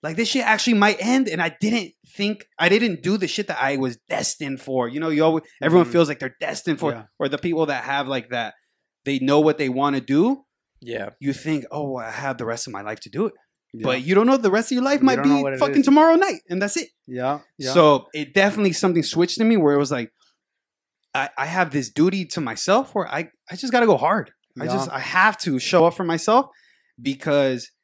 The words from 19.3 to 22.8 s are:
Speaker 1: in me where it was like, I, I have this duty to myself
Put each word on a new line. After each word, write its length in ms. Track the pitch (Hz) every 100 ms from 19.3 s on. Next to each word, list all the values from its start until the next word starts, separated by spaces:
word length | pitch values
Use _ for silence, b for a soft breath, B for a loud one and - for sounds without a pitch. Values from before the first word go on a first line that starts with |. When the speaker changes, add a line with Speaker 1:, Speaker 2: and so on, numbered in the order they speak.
| -
Speaker 1:
in 60 | 226
me 80 | 226
where 160 | 151
it 40 | 143
was 120 | 139
like, 200 | 135 113 _ _ _ _ _ _ _ _ _ _
I, 140 | 135 131 -
I 100 | 143
have 240 | 180 170
this 200 | 143 120
duty 340 | - 170 196 175
to 140 | -
myself 540 | 135 110 - 208